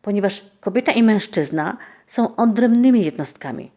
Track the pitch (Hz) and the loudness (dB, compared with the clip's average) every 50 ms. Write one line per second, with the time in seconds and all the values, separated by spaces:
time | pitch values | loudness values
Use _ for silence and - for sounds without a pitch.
0 | - 208 202 208 202 196 196 - - - _ _ - 202 185 247 254 320 269 240 | -4 -4 -2 0 -2 -2 -4 -6 -16 -20 _ _ -8 -4 -4 -2 -2 0 2 4
1 | 233 220 214 196 - - - 170 147 139 156 156 151 160 240 - - - - _ | 4 4 4 2 -2 -4 -4 -4 -4 -2 -4 -4 -4 -6 -8 -10 -16 -20 -20 _
2 | _ _ - - 233 - - - 233 233 208 214 240 233 233 240 247 262 247 233 | _ _ -4 -4 -4 -2 0 0 0 2 2 2 2 2 4 4 4 4 4 4
3 | 180 156 - - 143 - - _ - 139 113 - - - _ | 2 0 -2 -6 -10 -10 -12 _ -12 -12 -10 -10 -12 -16 _